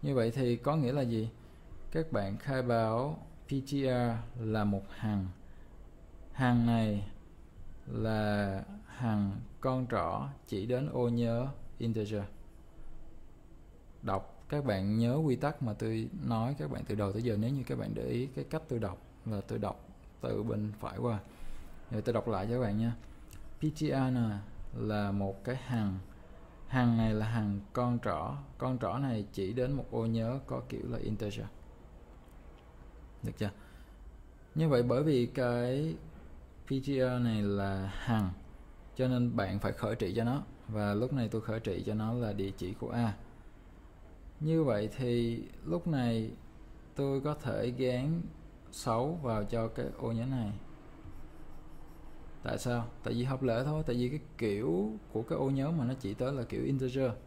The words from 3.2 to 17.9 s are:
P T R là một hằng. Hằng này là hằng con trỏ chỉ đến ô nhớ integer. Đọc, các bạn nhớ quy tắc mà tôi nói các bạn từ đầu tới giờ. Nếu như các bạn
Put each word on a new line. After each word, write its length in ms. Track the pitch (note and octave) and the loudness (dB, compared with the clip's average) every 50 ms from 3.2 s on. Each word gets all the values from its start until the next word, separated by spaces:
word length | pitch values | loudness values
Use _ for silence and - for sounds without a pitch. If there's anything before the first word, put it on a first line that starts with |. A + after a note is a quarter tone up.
| - - - - - | -8 -14 -14 -16 -4
P 20 | - | -2
T 200 | C#3 C#3 C3 - | -2 0 0 0
R 200 | C#3+ C#3+ C3+ C3 B2+ B2 A#2+ A#2+ A2+ A2+ A2+ - - A#2+ | 0 2 4 4 4 6 4 4 2 0 -4 -6 -6 -4
là 240 | A2+ A2 A2 A2 G#2 | 0 2 2 4 4
một 180 | G#2 G2+ G2 G2 - | 4 4 2 0 -4
hằng. 360 | - - A#2 G#2+ G#2 G2+ F#2+ F#2+ F#2 - - - - - - - - - - - - - - - - - - - | -8 -2 0 2 2 2 0 0 -6 -10 -14 -16 -16 -16 -16 -16 -16 -16 -16 -16 -18 -18 -18 -18 -16 -16 -14 -10
Hằng 340 | - - C3 B2 B2 A#2+ A#2 | 0 2 4 6 6 8 6
này 420 | A#2 A#2 A2+ A2 A2 G#2 G2+ G2+ - - - - - - - - - - - - - - - - | 6 6 6 4 4 2 0 -2 -4 -8 -12 -14 -16 -18 -18 -20 -18 -14 -12 -12 -10 -10 -10 -10
là 760 | - - A2+ A2 A2 A2 G#2+ G#2+ G#2 G#2 G#2 G2+ G2 G2 G2 - - G3+ G#3 - | -6 -2 0 0 2 2 2 2 2 2 2 2 0 0 -4 -6 -8 -10 -14 -12
hằng 540 | - - - B2+ A2+ A2 G#2 G2+ G2 G2 - A#2+ - - - | -14 -8 -2 0 2 4 4 2 2 0 -2 -6 -10 -12 -2
con 260 | - C3 B2+ C3 B2+ A#2+ | 0 0 2 2 0 2
trỏ 380 | A#2+ G2+ E2 E2 F#2 G#2 C#3 C#3 C#3 - - | 2 2 2 2 0 0 -2 -4 -6 -10 -8
chỉ 200 | - - G2 G2 | -4 -2 -2 0
đến 220 | A#2 B2 B2 C#3 - | 2 2 2 2 0
ô 160 | - B2+ B2 A#2+ | 2 2 2 4
nhớ 400 | A#2+ A#2+ A#2+ A#2 A#2 A#2 B2 C#3 C#3 - - - - - | 4 4 4 4 2 2 0 -2 -4 -6 -8 -10 -6 -2
integer. 460 | A#2 A#2 A2 A2 G#2+ G2+ A2 G#2 G2 G2 - - - - - - - - - - - - - - - - - - - - - - - - - - - - - - - - - - | 0 0 2 2 0 0 0 -2 -2 -4 -8 -14 -16 -16 -16 -18 -18 -18 -14 -10 -10 -8 -8 -8 -10 -10 -12 -14 -14 -16 -18 -18 -20 -20 -20 -18 -18 -20 -20 -20 -20 -20 -18 -8
Đọc, 420 | - - G2 F#2+ - - - - - - | -2 0 0 0 -2 -4 -14 -16 -8 -2
các 160 | D3 D3 C#3 | -2 0 2
bạn 340 | B2+ G#2 F#2+ F#2+ G2+ G#2 A2+ | 2 2 4 4 4 4 6
nhớ 180 | A#2 A#2 B2+ | 6 6 4
quy 200 | D3+ D#3+ D3 B2+ | 4 4 4 4
tắc 260 | B2 - C#3+ D3+ - | 4 2 0 0 0
mà 100 | C3+ A2+ | -2 -2
tôi 380 | G#2 - - A2+ A2+ A2+ A2 - - - | 0 0 0 0 0 0 -2 -2 -4 -4
nói 320 | C#3+ B2+ A#2 A2 A2+ B2+ C#3+ D3 | 0 0 2 2 2 0 0 -2
các 120 | D3+ D3 | -2 -4
bạn 140 | B2+ A2 - | -4 -4 -4
từ 80 | - G#2+ | -2 0
đầu 180 | G#2 G#2 G2 | 2 2 2
tới 100 | G2 G#2+ | 2 0
giờ. 140 | A#2+ B2 G#2+ G2+ | 2 2 2 2
Nếu 100 | G#2+ B2 | 2 2
như 120 | C#3 C#3 B2 | 2 0 0
các 120 | - A#2+ G#2+ | -2 -2 -2
bạn 160 | G#2 G#2 | -2 -2